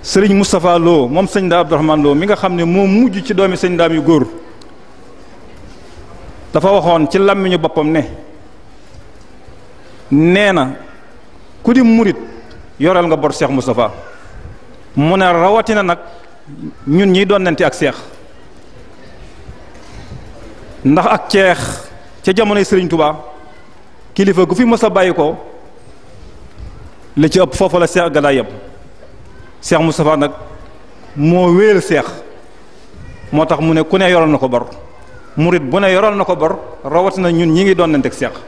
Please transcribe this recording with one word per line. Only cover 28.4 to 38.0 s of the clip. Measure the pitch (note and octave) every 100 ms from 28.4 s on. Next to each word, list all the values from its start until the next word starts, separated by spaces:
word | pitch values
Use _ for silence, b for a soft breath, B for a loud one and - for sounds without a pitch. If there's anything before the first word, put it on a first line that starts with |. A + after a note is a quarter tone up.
| G2 - - - - - - - - - - -
Cheikh | - E3
Moustapha | E3 D3+ D3 D#3
nag | C#3+ C#3+ - - - - - - - D3
moo | D3+ F3 F3+ F3
wéel | G#3+ G3
Cheikh. | - D3+ - - - - - - - - - - - - -
Moo | D3 D#3
tax | D3+
mu | D#3+
ne | D#3+
ku | D#3 F#3+
ne | F#3
yoral | F3+ D#3+
na | C#3+
ko | C3
bor. | A#2+ - - - - - - - -
Murit | E3 F3
bu | C#3 E3+
ne | G3
yoral | F#3 G#3+ G3+
na |
ko | F#3+ F3
bor, | D#3 F#3+ - -
rawatina | C#3 D#3+ F#3+ F#3 F3+
ñun | E3+ E3+
ñi | D#3+
ngi | G3
donnante | F3+ E3+ D3